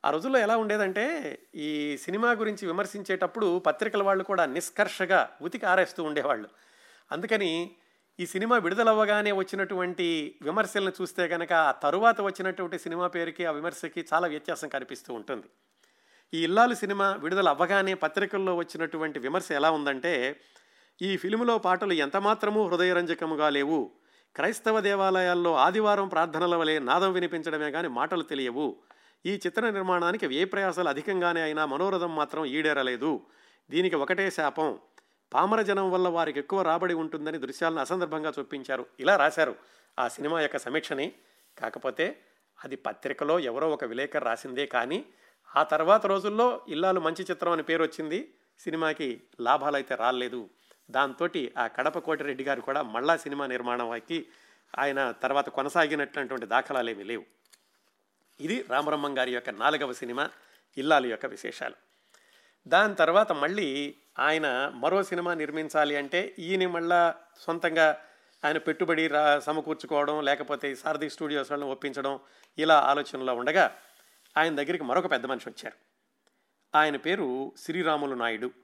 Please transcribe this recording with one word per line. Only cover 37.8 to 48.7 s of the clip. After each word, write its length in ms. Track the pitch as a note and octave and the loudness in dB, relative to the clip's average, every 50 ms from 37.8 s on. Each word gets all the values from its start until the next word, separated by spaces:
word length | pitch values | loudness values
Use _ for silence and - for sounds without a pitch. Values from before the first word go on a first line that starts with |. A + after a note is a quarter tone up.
అసందర్భంగా 520 | C3+ B2+ F3 F#3 F3+ D#3 D#3 D#3 D#3 D#3 D3 D3 | -2 -2 0 -2 -2 -2 -4 -4 -4 -4 -4 -6
చొప్పించారు." 480 | C3+ - D3+ C#3 B2+ - C3+ B2 B2 - _ - | -8 -8 -8 -10 -6 -4 -4 -4 -6 -10 _ 0
ఇలా 160 | B2+ E3+ G3+ | 4 4 6
రాశారు 400 | F#3 - D#3 D3+ E3 D#3 C3 G#2 - - _ _ _ _ _ _ - | 6 6 4 4 2 2 0 0 -8 -16 _ _ _ _ _ _ -2
ఆ 100 | B2 A#2 | -2 -2
సినిమా 320 | - - C#3 D3 E3 E3 | -2 -4 -4 -2 0 0
యొక్క 180 | D3+ C#3+ - C#3 | 0 0 -2 -4
సమీక్షని. 540 | - B2 C3+ D#3 D#3 - D#3 C3+ D3 - - _ _ _ _ _ _ _ _ - | -6 -2 -4 -4 -2 -4 -4 -4 -4 -6 -8 _ _ _ _ _ _ _ _ -8
కాకపోతే 600 | A2+ A2+ - B2 - C3 B2+ - D#3+ G#3 D4 - _ _ _ _ _ _ _ - - | -8 -8 -8 -6 -6 -6 -2 0 -2 -2 -2 -8 _ _ _ _ _ _ _ -18 -12
అది 120 | C3+ C3+ | -12 -12
పత్రికలో 600 | B2+ _ A2 G#2 - - - A2+ - D3 D3 E3 F3+ | -8 _ -10 -10 -6 -8 -8 -6 -4 0 0 2 2
ఎవరో 320 | D3+ B2 A#2 C3 D#3 D#3+ | 0 -2 -2 -2 0 -2
ఒక 140 | D3 - C#3+ | -2 -2 -4
విలేకరు 400 | A#2 A2+ B2 C#3 D3 - D3+ C3 | -8 -6 -6 -6 -4 -4 -2 -2
రాసిందే, 420 | A#2+ A2+ - - C3+ B2+ C3 C#3+ | -2 -4 -4 -6 -8 -6 -6 -6
కానీ 380 | C3+ - B2 A#2 B2+ E3 A3+ D4+ - _ _ _ _ _ _ _ - - | -2 0 -2 0 0 -4 -6 -6 -10 _ _ _ _ _ _ _ -2 2
ఆ 60 | C#3+ | 2
తర్వాత 440 | D#3 D#3 D#3 D3+ D#3+ E3+ G#3 A3 - | 2 2 2 2 6 6 6 6 6
రోజుల్లో 540 | F#3+ G3 G3 F#3 G#3 G#3 A3 A#3+ B3 A#3+ - - - | 2 0 0 0 -2 2 4 4 4 2 0 -8 -6
ఇల్లాలు 320 | D#3+ D3+ F3+ F#3+ F#3 F#3 | -2 0 2 2 2 2
మంచి 260 | D#3+ D#3+ E3+ - F#3 F#3 | 0 0 -2 -2 -6 -6
చిత్రం 220 | F3 - F3+ F3 | -4 -2 0 0
అని 100 | E3+ D#3+ | 0 0
పేరు 200 | D3+ - D#3+ E3 | 0 0 2 2
వచ్చింది, 520 | D#3+ D#3+ - - D#3+ D3+ D#3+ G#3+ D4+ - _ _ _ _ _ _ | 2 0 -2 -6 -6 -4 -4 -6 -6 -8 _ _ _ _ _ _
సినిమాకి 640 | - E3 | -8 -6